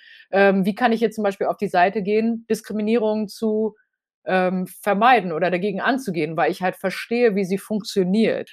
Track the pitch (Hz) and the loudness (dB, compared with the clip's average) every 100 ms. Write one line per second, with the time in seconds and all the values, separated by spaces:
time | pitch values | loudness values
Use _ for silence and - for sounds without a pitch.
0 | - - _ 190 196 196 190 196 247 226 | -20 -20 _ 2 4 4 2 0 0 2
1 | 226 214 208 196 185 175 202 180 180 214 | 0 0 -4 -2 -4 -2 -2 2 2 2
2 | 196 214 226 226 - 226 - 214 214 233 | 0 0 0 -2 -4 -4 -4 -4 0 2
3 | 214 214 208 - 220 214 220 208 _ _ | 2 -2 -4 -4 -2 0 -2 -6 _ _
4 | _ _ - 185 185 185 180 - 208 196 | _ _ -2 0 0 -2 -6 -6 -2 2
5 | 233 247 185 160 175 180 208 196 185 262 | 4 4 2 -2 -2 0 -2 -4 -2 -2
6 | 269 165 151 165 156 180 185 180 190 - | -4 -4 -4 -2 -2 0 -4 -4 -6 -6
7 | - 233 240 196 190 196 - 220 - 202 | -4 0 2 2 0 -4 -4 -6 -4 -2
8 | 180 208 202 - - | 0 2 2 0 -6